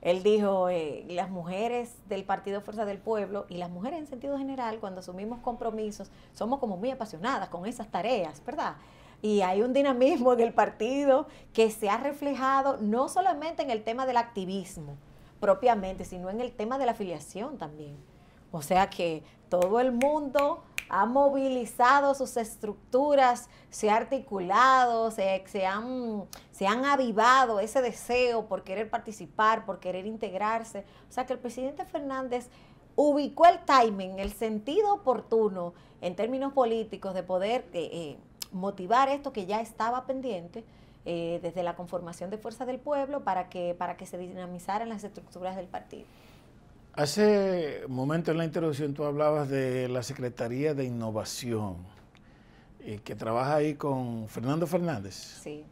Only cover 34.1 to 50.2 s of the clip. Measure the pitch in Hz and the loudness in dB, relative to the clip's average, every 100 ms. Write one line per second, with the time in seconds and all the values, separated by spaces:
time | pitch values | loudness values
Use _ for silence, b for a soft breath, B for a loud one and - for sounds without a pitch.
34.1 | 190 196 - 226 214 214 330 415 403 262 | -6 -8 -4 -4 -4 -2 0 2 2 2
35.1 | 247 - 226 214 190 175 - B B 175 | 0 2 2 2 0 -8 -10 B B -8
36.1 | 175 220 262 277 277 240 226 220 196 196 | -4 -4 -2 -2 2 2 2 -4 -6 -6
37.1 | 185 180 185 196 247 247 175 156 170 160 | -6 -2 -2 0 -2 -4 -6 -6 -6 -10
38.1 | 135 - - - 185 190 190 180 233 269 | -12 -18 -18 -12 -6 -6 -6 2 4 4
39.1 | 277 285 262 180 214 226 - 220 247 254 | 2 -4 -8 -4 -4 -4 -4 -2 -2 -4
40.1 | 262 262 190 170 226 226 b b b - | -6 -4 -6 -8 -14 -16 b b b -8
41.1 | 170 170 170 170 170 175 175 175 185 175 | -4 -4 -4 -6 -4 -4 -4 -6 -8 -8
42.1 | 175 180 208 233 226 247 254 294 285 269 | -10 -10 -8 -10 -8 -8 -6 -4 -2 -2
43.1 | 285 277 185 180 185 175 175 175 175 185 | -4 -2 -2 -2 -6 -6 -4 -6 -6 -10
44.1 | 180 180 185 180 180 175 202 226 208 202 | -12 -10 -12 -12 -12 -4 -4 -4 -8 -10
45.1 | 202 - - 180 190 180 - - - - | -14 -18 -10 -8 -8 -10 -12 -14 -18 -18
46.1 | B B B B B - - - - 147 | B B B B B -20 -20 -14 -2 0
47.1 | 202 214 208 196 180 156 127 87 127 131 | 4 6 6 4 0 -2 -6 -6 -2 0
48.1 | 160 170 160 165 165 165 139 147 143 147 | 0 0 0 0 0 0 0 -4 -2 -2
49.1 | 143 151 151 143 135 131 127 127 123 120 | 2 2 2 0 0 0 0 0 -2 -4
50.1 | 135 | -6